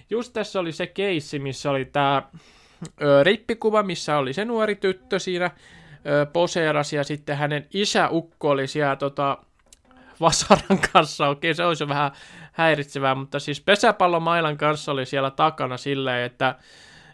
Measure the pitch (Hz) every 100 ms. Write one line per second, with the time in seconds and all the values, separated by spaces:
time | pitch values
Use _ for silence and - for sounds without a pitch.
0 | _ 220 233 220 208 196 170 151 175 -
1 | 202 165 - 147 139 127 147 135 131 147
2 | 139 139 - - - _ _ _ - -
3 | 143 139 160 226 - 226 220 214 196 170
4 | - 147 131 147 220 233 214 202 190 185
5 | - 190 190 175 180 - - - - -
6 | 147 147 143 170 175 185 156 147 147 147
7 | 139 147 - 139 147 147 147 190 208 214
8 | 160 165 160 _ 151 139 135 151 143 135
9 | 139 139 143 127 _ _ _ - _ -
10 | - - 160 - - 202 - 190 - 185
11 | 151 - 147 143 165 160 175 151 147 143
12 | 143 - - - - - 165 147 143 143
13 | 135 131 139 143 143 139 - 202 233 208
14 | 180 170 165 170 156 147 151 151 156 139
15 | 131 139 135 - 156 156 131 123 139 139
16 | 131 123 123 - 131 127 - - - -
17 | -